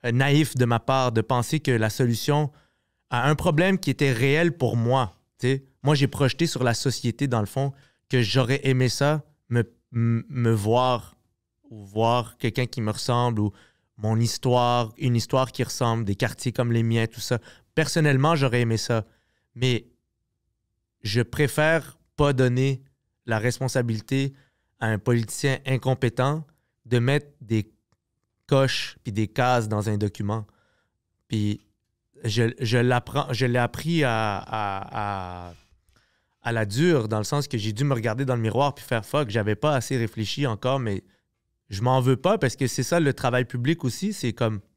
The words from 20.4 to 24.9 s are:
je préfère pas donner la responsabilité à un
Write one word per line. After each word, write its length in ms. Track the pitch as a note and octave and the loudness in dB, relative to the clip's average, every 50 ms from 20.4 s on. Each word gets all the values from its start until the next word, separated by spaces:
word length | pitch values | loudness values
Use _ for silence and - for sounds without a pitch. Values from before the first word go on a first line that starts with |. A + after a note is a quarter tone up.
| _ _ _ _ _ _ _ _ _ _ _ _ | _ _ _ _ _ _ _ _ _ _ _ _
je 200 | _ G#2+ G2 A#2+ | _ -4 0 0
préfère 760 | B2 - - - D3+ C3+ - - D3+ D#3 E3 E3 C3 - - _ _ _ _ - | -2 -2 0 0 0 0 2 2 2 4 2 2 0 -4 -18 _ _ _ _ 2
pas 160 | D3+ C#3+ C#3+ | 2 2 4
donner 480 | B2+ C3 B2+ B2 B2+ C3 C3+ C3+ C3 - _ _ _ _ _ _ _ _ | 4 4 4 4 2 2 0 0 -2 -8 _ _ _ _ _ _ _ _
la 140 | - A2+ A2 | -4 -2 0
responsabilité 960 | G#2 B2 A#2+ - C3 C3 - C3+ B2 A#2+ A2+ A2 G2+ - C3+ C3+ C3+ C#3 C3+ - _ _ _ _ _ _ _ _ | 0 -2 -2 -2 -4 -2 0 0 0 0 -2 -4 -4 -2 -2 -2 -2 -2 -6 -10 _ _ _ _ _ _ _ _
à 60 | - | -2
un 100 | A2 | -2